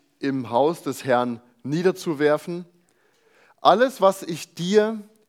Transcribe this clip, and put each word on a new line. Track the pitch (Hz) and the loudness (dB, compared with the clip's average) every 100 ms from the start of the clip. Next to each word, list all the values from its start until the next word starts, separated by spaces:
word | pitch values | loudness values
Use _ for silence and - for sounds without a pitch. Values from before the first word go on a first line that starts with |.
| _ _ | _ _
im | 139 135 117 | -6 -4 -2
Haus | 120 143 170 | 0 0 0
des | - 127 | -8 -8
Herrn | - 123 123 117 - _ | -2 0 0 -6 -14 _
niederzuwerfen: | 131 151 180 185 - 143 147 151 - 175 175 _ _ _ _ _ _ _ _ _ | -6 -2 -2 -2 -6 -2 0 0 -2 -12 -14 _ _ _ _ _ _ _ _ _
Alles, | - 185 254 - | 4 4 2 2
was | 190 185 | 2 2
ich | 175 151 - | -4 -10 -12
dir, | - 175 208 214 220 208 _ | -10 0 2 2 -2 -12 _